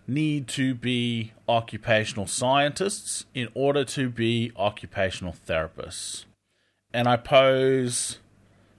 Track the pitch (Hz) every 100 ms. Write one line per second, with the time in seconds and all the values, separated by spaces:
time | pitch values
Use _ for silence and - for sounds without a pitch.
0 | - 135 156 147 131 - 131 123 120 123
1 | 120 117 110 - - 117 117 107 - 110
2 | 107 - 95 - 123 139 147 - 196 -
3 | - - - - 117 - 139 143 131 -
4 | 131 117 113 117 117 - 101 - - -
5 | 95 - 90 80 - 82 80 - - -
6 | - - - _ _ _ _ _ _ 117
7 | 120 120 - 139 135 131 131 135 123 120
8 | - - _ _ _ _ _